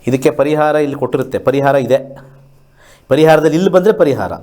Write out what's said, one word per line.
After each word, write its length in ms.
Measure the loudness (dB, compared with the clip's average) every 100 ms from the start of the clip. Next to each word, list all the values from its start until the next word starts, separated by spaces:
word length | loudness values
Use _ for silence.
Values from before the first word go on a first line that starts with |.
| -2
ಇದಕ್ಕೆ 240 | 0 0
ಪರಿಹಾರ 440 | 0 -2 0 0 0
ಇಲ್ಲಿ 200 | -2 -4
ಕೊಟ್ಟಿರುತ್ತೆ, 420 | -4 -4 -4 -4
ಪರಿಹಾರ 380 | -2 0 2 0
ಇದೆ. 240 | 0 -2 -2 -20 -20 -20 _ _ _ _ -20 -20 _
ಪರಿಹಾರದಲ್ಲಿ 500 | 2 4 4 2 0
ಇಲ್ಲಿ 120 | 2
ಬಂದರೆ 240 | 2 2
ಪರಿಹಾರ 380 | 2 0 0 -6 -10